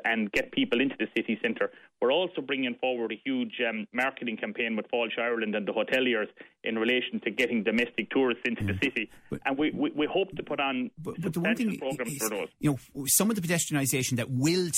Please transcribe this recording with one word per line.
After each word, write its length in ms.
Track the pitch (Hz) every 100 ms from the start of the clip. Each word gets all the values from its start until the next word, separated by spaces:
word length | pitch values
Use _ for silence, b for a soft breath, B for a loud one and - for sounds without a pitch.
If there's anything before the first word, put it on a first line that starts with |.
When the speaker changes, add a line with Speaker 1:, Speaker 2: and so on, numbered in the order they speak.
Speaker 1:
and 260 | 113 113 104
get 220 | 139 131
people 280 | - 131 120
into 140 | 135 -
the 80 | - 117
city 220 | - 107
centre. 280 | 117 110 101 B B _
We're 120 | 120
also 300 | 151 185 -
bringing 320 | 139 139 127
forward 380 | 120 127 123 113
a 80 | 107
huge, 300 | 135 131 117 - 117
um, 200 | 110 104
marketing 440 | 123 131 131 123 107
campaign 400 | 113 104 117 110
with 100 | 104
Fáilte 280 | 123 113 120
Ireland 360 | 117 117 107
and 120 | 107 98
the 60 |
hoteliers 560 | 113 104 131 127 113 101 B B B
in 160 | - 110
relation 420 | 113 123 123 110
to 60 | 120
getting 320 | 101 120 117
domestic 480 | 101 113 120 - 104
tourists 320 | 135 127 117
into 200 | 123 113
the 100 | 101
Speaker 2:
Yeah. 140 | 98 147
Speaker 1:
city. 220 | 120 107 - -
Speaker 2:
But 100 | - -
Speaker 1:
And 100 | 139
we, 140 | 156
we, 200 | - 143
we 160 | 143 151
hope 260 | 180 190 -
to 60 |
put 180 | - 143
on 300 | 135 127 123 -
Speaker 2:
but, 220 | 156 -
but 120 | 180
the 80 | 165
one 160 | 165 233
Speaker 1:
substantial 140 | 226
Speaker 2:
thing 260 | - 135 139
Speaker 1:
programmes 160 | -
Speaker 2:
is, 60 | 143
Speaker 1:
for 100 | 110
those. 200 | 104 82 -
Speaker 2:
you 120 | 151
know, 320 | 131 - 131 127
some 240 | - 202
of 60 | 214
the 60 |
pedestrianisation 720 | 165 170 - 147 131 139 123 123
that 140 | 113
will 380 | 127 147 185 175